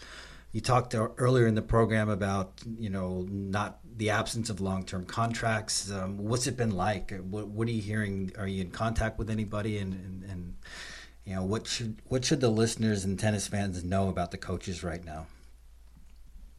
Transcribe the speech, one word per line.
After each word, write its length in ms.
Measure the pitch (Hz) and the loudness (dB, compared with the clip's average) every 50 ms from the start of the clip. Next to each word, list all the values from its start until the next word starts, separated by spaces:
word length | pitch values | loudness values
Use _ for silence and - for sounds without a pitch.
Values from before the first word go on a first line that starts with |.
| - - - - - - - - - - | -10 -16 -16 -16 -16 -16 -18 -18 -10 -6
You 100 | - 113 | -4 -2
talked 320 | - - 123 123 120 - - | 2 4 4 4 4 2 0
ear-, 180 | 110 110 120 - | 0 0 0 0
earlier 300 | - 127 127 131 123 117 | 2 4 6 6 8 8
in 80 | 113 107 | 6 6
the 60 | 110 | 4
program 460 | 107 - 117 113 113 101 110 110 107 | 2 4 6 6 6 6 6 4 4
about, 460 | 107 107 92 101 98 98 98 95 - - - - 117 113 | 4 2 2 2 2 2 0 -2 -4 -8 -12 -10 -8 -8
you 120 | 110 113 101 | -6 -4 -4
know, 380 | 95 95 92 90 92 92 92 95 | -2 -2 -2 -2 -2 -4 -4 -4
not 500 | 98 98 98 98 95 104 104 95 - - - - - | -4 -4 -2 0 0 0 0 -2 -6 -12 -16 -12 -4
the 140 | 110 107 107 | 0 2 2
absence 380 | 101 110 110 - - 117 107 - | 4 2 2 0 -2 -2 -2 -2
of 120 | 101 92 | -2 -2
long-term 440 | 98 95 95 95 92 - - 92 87 | 0 0 0 -2 -2 -4 -6 -6 -6
contracts. 840 | - - 117 117 117 113 - 120 113 107 107 104 - - - - 95 | -4 -2 0 0 0 0 0 0 0 0 0 0 -2 -4 -4 -2 -4
Um, 260 | 101 95 92 95 101 | -4 -4 -4 -4 -4
what's 300 | 101 101 107 123 120 - | -4 -2 0 0 0 0
it 100 | 139 110 | 0 0
been 140 | 123 117 110 | 0 2 2
like? 400 | 98 90 92 110 104 92 - - 104 92 | 2 2 2 2 0 0 -2 -6 -6 -6
What, 280 | 90 92 101 107 104 | -6 -6 -4 -4 -6
what 200 | 104 104 107 117 | -4 -2 -2 0
are 40 | 120 | 0
you 100 | 117 110 | 0 -2
hearing? 500 | 98 104 107 110 107 98 98 95 95 92 - | -2 0 0 0 0 0 0 -2 -4 -4 -4
Are 100 | - 101 | -4 -4
you 140 | 98 98 95 | -2 -2 -2
in 100 | 92 87 | -2 -4
contact 460 | - - 113 113 113 - 113 110 - - | -2 -2 -2 0 2 2 0 0 0 -2
with 100 | 110 104 | -4 -2
anybody? 500 | 110 107 107 101 110 104 104 110 107 104 | -2 -2 -2 -2 -2 -2 -2 -2 -2 -2
And, 140 | 98 95 92 | -2 -4 -4
and, 300 | 95 92 95 92 92 95 | -6 -8 -8 -10 -10 -10
and, 320 | 98 92 87 87 87 - - - - - - - - - - - - - - - | -8 -8 -8 -8 -8 -10 -10 -12 -14 -14 -14 -14 -14 -14 -14 -16 -18 -20 -14 -8
you 100 | 101 95 | -6 -4
know, 80 | 95 92 | -2 0
what 240 | 95 107 113 - | 0 0 0 -2
should, 340 | - - - 120 110 107 - - | -4 -4 -4 -4 -4 -6 -8 -4
what 200 | - 131 131 127 | -2 0 0 2
should 160 | - 160 139 | 4 4 6
the 80 | 127 117 | 6 6
listeners 540 | 110 107 117 113 - - 110 110 104 98 92 | 6 6 4 4 4 4 4 4 4 4 2
and 160 | 98 95 92 | 0 0 2
tennis 280 | 110 107 107 98 - | 4 4 4 4 2
fans 360 | - - 101 101 98 87 87 85 | 0 0 0 0 0 -2 -4 -2
know 240 | 90 95 95 98 | 2 2 4 4
about 240 | 95 87 90 87 - | 4 2 0 -2 -2
the 60 | - | -4
coaches 460 | 90 - - 92 87 - 98 90 82 - | -6 -4 -4 -4 -4 -4 -4 -6 -4 -4
right 200 | 87 80 87 87 | -4 -4 -6 -6
now? 220 | 82 76 78 78 - - - - - - - - - - - - - - - - - - - - - - - - - - | -8 -10 -10 -10 -12 -16 -20 -20 -20 -20 -20 -20 -20 -20 -20 -20 -20 -20 -20 -20 -20 -20 -20 -18 -18 -18 -16 -18 -18 -18